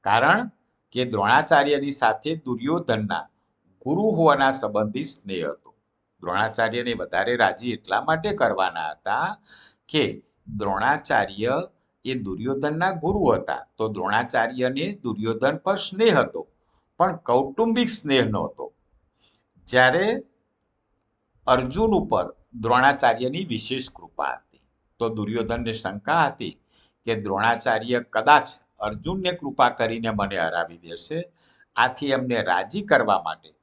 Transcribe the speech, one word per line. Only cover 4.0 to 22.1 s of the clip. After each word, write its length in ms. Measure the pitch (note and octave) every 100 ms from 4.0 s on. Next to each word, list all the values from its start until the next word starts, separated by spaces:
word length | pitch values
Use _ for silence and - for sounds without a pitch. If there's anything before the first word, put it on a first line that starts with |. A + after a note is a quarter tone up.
| G#3+ E3
હોવાના 340 | D#3+ C#3 C3+ C3+
સંબંધી 500 | G#2 G#2 G#2+ A#2+ D3+
સ્નેહ 300 | - G2 F#2 D2+
હતો. 220 | C#2 _ _ _ _ _ _
દ્રોણાચાર્યને 680 | E2+ F#2 A2 A2 A2+ A#2+ A#2+ A2
વધારે 340 | D#2 E2+ A2 A#2+
રાજી 320 | G#2 F#2 A#2+ A2
એટલા 240 | - G2+ C#3
માટે 220 | D#3+ G#3 -
કરવાના 480 | A#2+ F#2+ F#2 E2 D#2
હતા 340 | D2+ F#2+ A2+ E3+ - _ - - _ _
કે 140 | D#3 G#2 - _ _ - G#2
દ્રોણાચાર્ય 920 | G2+ G2 A#2 D3 - B2 F#2+ G2 A2+ C3+ - _ _ _ B2
એ 20 | C3 G2
દુર્યોધનના 680 | F#2 A#2+ C3+ D3 D#3 F#3 F3+
ગુરુ 200 | D#3 G3+ D3
હતા, 300 | G2 - C2 - -
તો 80 | A2 G2
દ્રોણાચાર્યને 920 | F#2 G#2+ B2 B2 A#2 B2+ B2+ C3+ F3 G3+
દુર્યોધન 520 | A#2+ G2+ A2 A2+ C3 D#3
પર 140 | - G3+ -
સ્નેહ 260 | F#3 A3+ D#3+
હતો, 240 | - E2 - _ _ _ _ _
પણ 160 | F3+ E3 -
કૌટુંબિક 640 | B2 C#3 - A3+ A3+ A#3 -
સ્નેહ 260 | D3+ C3+ A2+
નહોતો. 300 | G2 D#2+ - B1+ _ _ _ _ _ _ _ _ _ -
જ્યારે 380 | B2+ B2+ E3 G#3 C4 - _ _ _ _ _ _ _ _ _ _ _ -
અર્જુન 460 | B2+ B2+ D#3+ A3 F#3+
ઉપર 260 | -